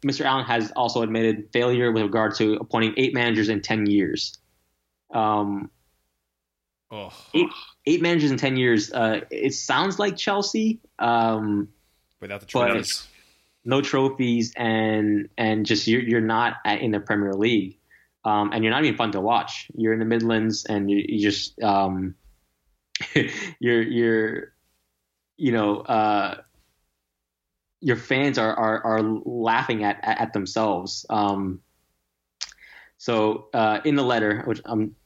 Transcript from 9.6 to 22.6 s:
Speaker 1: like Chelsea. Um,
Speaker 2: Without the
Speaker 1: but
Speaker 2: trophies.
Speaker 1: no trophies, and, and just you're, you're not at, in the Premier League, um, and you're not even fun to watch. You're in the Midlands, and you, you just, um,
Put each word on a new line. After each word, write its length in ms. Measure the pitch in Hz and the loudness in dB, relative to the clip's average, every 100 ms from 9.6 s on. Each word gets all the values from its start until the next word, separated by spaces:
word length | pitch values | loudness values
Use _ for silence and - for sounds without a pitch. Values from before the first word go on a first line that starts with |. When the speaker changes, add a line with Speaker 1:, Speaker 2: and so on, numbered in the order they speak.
| - 135 190 190 | -2 0 0 0
Speaker 1:
like 180 | 208 170 | -2 -2
Chelsea. 640 | - 202 202 226 220 226 _ - | -2 0 0 0 0 -2 _ -2
Um, 680 | 117 117 113 110 107 101 101 _ _ _ _ - | 2 2 2 0 0 -2 -4 _ _ _ _ -18
Speaker 2:
Without 200 | 98 101 | -14 -14
the 60 | - | -4
Speaker 1:
but 160 | 127 120 | 0 2
Speaker 2:
trophies. 400 | 110 - - - - _ _ _ _ | 0 -2 -8 -10 -20 _ _ _ _
Speaker 1:
no 160 | 120 135 | -2 0
trophies, 720 | 139 135 135 135 123 120 113 | 2 2 2 2 0 2 0
and, 720 | - 117 110 110 107 107 104 101 - | -2 0 2 2 2 2 0 -2 -2
and 300 | 110 107 107 | 0 0 0
just 220 | 107 110 | 0 2
you're, 140 | 117 | 0
you're 180 | 120 117 | 2 0
not 380 | 110 113 117 - | 2 0 0 -2
at, 180 | 107 104 | -2 -2
in 100 | 117 | 0
the 80 | 101 | -2
Premier 340 | - 104 101 | -2 -2 0
League, 440 | 98 113 110 95 - _ - _ _ | 0 2 2 -2 -8 _ -20 _ _
um, 280 | 110 104 104 | 0 0 0
and 100 | 113 | 0
you're 80 | 110 | 0
not 140 | 131 | 2
even 120 | 151 104 | 0 0
fun 140 | 113 | -2
to 80 | 98 | -2
watch. 480 | 104 113 - - - | 0 0 -2 -10 -12
You're 180 | - 110 | -2 0
in 60 | 113 | 0
the 60 | |
Midlands, 640 | 113 117 117 110 110 107 - | 0 0 2 0 0 -2 -2
and 220 | 104 101 | -2 2
you, 160 | 101 | 0
you 160 | - 110 | 0 0
just, 400 | 104 101 - - | 0 0 -6 -2
um, 520 | 110 98 95 95 92 - - _ _ _ | 2 2 2 -2 -6 -10 -20 _ _ _